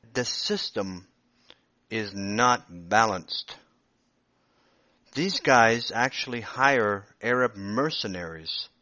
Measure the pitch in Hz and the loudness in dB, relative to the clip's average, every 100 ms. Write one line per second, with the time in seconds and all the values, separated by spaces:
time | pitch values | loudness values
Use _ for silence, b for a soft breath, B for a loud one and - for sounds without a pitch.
0 | - - 120 - - 208 - 110 98 92 | -6 -6 -4 -6 -4 -4 -4 -4 -6 -8
1 | 92 _ _ b b b b _ _ 110 | -16 _ _ b b b b _ _ -6
2 | 101 98 98 107 123 123 - 87 85 104 | -6 -6 -4 2 4 2 -2 -18 2 4
3 | 110 92 82 - - - _ _ _ _ | 4 0 -6 -12 -12 -18 _ _ _ _
4 | _ _ _ _ _ _ _ _ _ _ | _ _ _ _ _ _ _ _ _ _
5 | _ 135 190 - - 127 117 117 - 113 | _ -4 -2 0 4 6 6 4 -2 -2
6 | 131 - - 120 110 - 135 135 104 101 | -2 -2 -8 -8 -8 2 4 4 2 0
7 | 98 _ 113 127 123 104 101 110 151 156 | -6 _ 0 2 0 -2 -4 -2 -2 -4
8 | 104 90 85 82 80 - - _ | -6 -6 -10 -12 -10 -10 -12 _